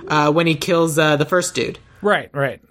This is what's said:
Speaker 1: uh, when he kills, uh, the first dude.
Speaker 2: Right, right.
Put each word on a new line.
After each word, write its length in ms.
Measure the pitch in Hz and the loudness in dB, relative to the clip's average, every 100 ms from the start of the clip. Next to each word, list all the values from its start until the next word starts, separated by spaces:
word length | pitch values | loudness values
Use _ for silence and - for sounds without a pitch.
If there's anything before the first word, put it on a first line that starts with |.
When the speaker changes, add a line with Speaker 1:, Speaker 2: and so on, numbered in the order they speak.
| - | -2
Speaker 1:
uh, 240 | 151 151 | 0 2
when 160 | 151 170 | 2 2
he 80 | 156 | 0
kills, 420 | - 170 165 151 | 0 0 2 2
uh, 180 | 156 151 | 2 2
the 80 | 156 | 2
first 280 | 180 175 | 0 -2
dude. 240 | - 117 - - - | -4 -6 -8 -16 -4
Speaker 2:
Right, 280 | 202 180 - | 0 0 -2
right. 280 | 143 135 104 _ | -4 -4 -6 _